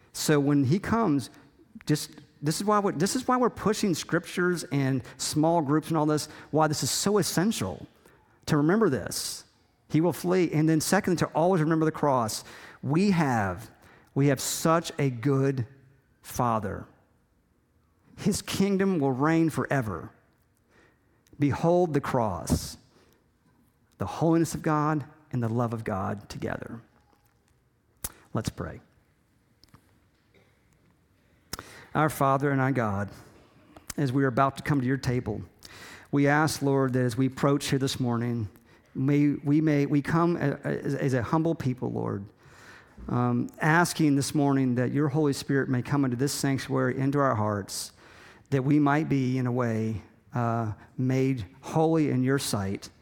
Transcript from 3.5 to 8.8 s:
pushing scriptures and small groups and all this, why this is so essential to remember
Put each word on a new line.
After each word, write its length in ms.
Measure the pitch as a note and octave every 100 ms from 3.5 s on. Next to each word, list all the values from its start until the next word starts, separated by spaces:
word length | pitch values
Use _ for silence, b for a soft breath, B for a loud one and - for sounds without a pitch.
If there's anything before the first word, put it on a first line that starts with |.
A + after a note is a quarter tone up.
pushing 440 | - F#3+ G#3+ G#3
scriptures 680 | D3+ - D#3+ - - F3+ E3+ -
and 300 | C#3 C3+ C3+ B B
small 460 | - D3+ D#3+ E3+
groups 260 | C3+ D3+ D3
and 80 | E3
all 100 | D3+
this, 220 | D3+ - B B
why 160 | D3 D#3
this 160 | D3
is 80 | C3
so 280 | - G3 G#3
essential 680 | - - G3+ - F#2+ - - _ b b b b -
to 100 | D3+
remember 340 | D3+ G#3+